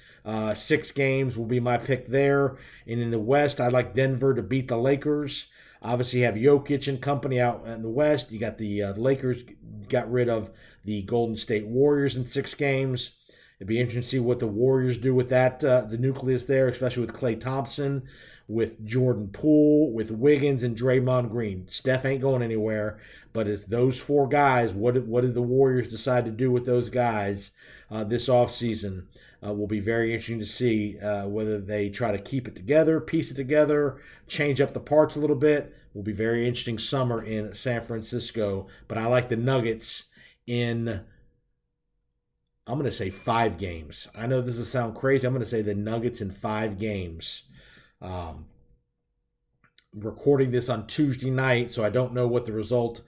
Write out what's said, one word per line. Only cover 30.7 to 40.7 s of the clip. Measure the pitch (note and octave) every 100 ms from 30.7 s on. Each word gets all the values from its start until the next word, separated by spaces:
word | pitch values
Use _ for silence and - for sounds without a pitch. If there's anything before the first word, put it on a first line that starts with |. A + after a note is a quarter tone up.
| A2 G#2 D#2+
uh, | G#2 G2+ G2
whether | G#2 G#2+ G#2
they | G2 G#2+ G2+
try | G2+ A#2
to | G2+
keep | - C3+ B2+
it | -
together, | F#2+ D3+ D#3 D#3+
piece | D#3 D#3+ B2+
it | C3
together, | B2+ D3 D3+ D3 C#3+ - - - -
change | - D3 C3
up | C3+
the | B2
parts | - D3+ D3+ D3
a |
little | D3 C#3
bit. | D3+ D3 - - _
Will | G#2
be | G2+
very | G2+ A2+ A#2 A#2+
interesting | A#2+ A#2+ A2
summer | - C3+ B2 A2+
in | A2 A2 G#2
San | G2 C3 A#2
Francisco. | A#2 A2+ A2 A#2 - A#2 G#2 G2 G2 - -
But | A2+
I | A2+
like | B2 B2
the | A#2
Nuggets | B2 C3 A2+ A2+ - - - _ - _ -
in, | A#2+ A#2+